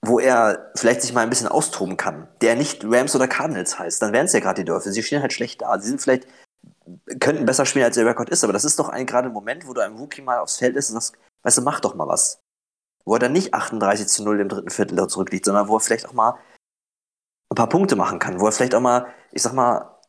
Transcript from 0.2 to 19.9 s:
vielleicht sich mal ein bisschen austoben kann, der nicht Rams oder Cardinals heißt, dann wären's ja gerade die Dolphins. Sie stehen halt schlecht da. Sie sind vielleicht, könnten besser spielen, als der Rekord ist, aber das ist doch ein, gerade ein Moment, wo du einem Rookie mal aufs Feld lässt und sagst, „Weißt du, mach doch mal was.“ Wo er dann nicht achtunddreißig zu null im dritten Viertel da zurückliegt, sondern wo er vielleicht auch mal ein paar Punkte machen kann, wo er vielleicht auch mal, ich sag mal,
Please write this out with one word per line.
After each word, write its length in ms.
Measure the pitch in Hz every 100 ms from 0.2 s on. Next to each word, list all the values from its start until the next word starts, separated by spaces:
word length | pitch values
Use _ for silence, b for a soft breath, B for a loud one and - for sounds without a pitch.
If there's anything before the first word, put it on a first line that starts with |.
| 131 123 110 95 - -
vielleicht 260 | - 123
sich 120 | -
mal 80 | 120
ein 80 | 113
bisschen 180 | 123 117
austoben 500 | 151 156 - 95 92
kann, 300 | - 76 - _
der 140 | 113 117
nicht 280 | 147 - 107
Rams 300 | 123 135 131
oder 120 | 127
Cardinals 500 | - 160 110 87 -
heißt, 220 | 87 -
dann 120 | 107
wären's 200 | 113 180
ja 60 | 113
gerade 220 | 95 95
die 40 | 85
Dolphins. 280 | 85 101 101
Sie 80 |
stehen 180 | 110 143
halt 120 | 135
schlecht 280 | - 127 -
da. 180 | 120 98
Sie 80 | 104
sind 120 | 135
vielleicht, 260 | - 131 - b b _ - _ - - - 127
könnten 260 | - 151 127
besser 200 | 131 135
spielen, 200 | 139 127
als 100 | 117
der 100 | 117
Rekord 240 | 120 120
ist, 140 | -
aber 100 | 107
das 120 | 101 151
ist 120 | -
doch 120 | -
ein, 160 | - 127
gerade 240 | 120 127
ein 40 |
Moment, 340 | 107 104 147 156
wo 60 |
du 80 | 123
einem 160 | 101 110
Rookie 240 | 143 -
mal 180 | 135 123
aufs 180 | 85 -
Feld 180 | 127 127
lässt 140 | 135
und 40 | 113
sagst, 140 | - _ b _
„Weißt 160 | - 127
du, 40 |
mach 160 | 127 151
doch 160 | - 170
mal 120 | -
was.“ 320 | - - - _ _ _ _ _ _
Wo 120 | - 113
er 40 |
dann 140 | 123
nicht 200 | 156 190 110
achtunddreißig 520 | - 113 98 104 104
zu 160 | -
null 160 | 104 104
im 100 | 98
dritten 200 | 95 87
Viertel 260 | - 98 -
da 120 | 95
zurückliegt, 380 | - 95 92 107
sondern 220 | 101 101
wo 100 | 110
er 20 |
vielleicht 280 | - 113 -
auch 60 |
mal 240 | 127 113 - B B _ _ _ _ _ _ _ _ _
ein 60 | -
paar 140 | 113
Punkte 260 | 170 196 110
machen 240 | 113 90
kann, 200 | - 90
wo 60 | 107
er 60 |
vielleicht 240 | - 127 117
auch 60 |
mal, 260 | 123 123 B B B
ich 100 | -
sag 120 | -
mal, 380 | 131 123 123 -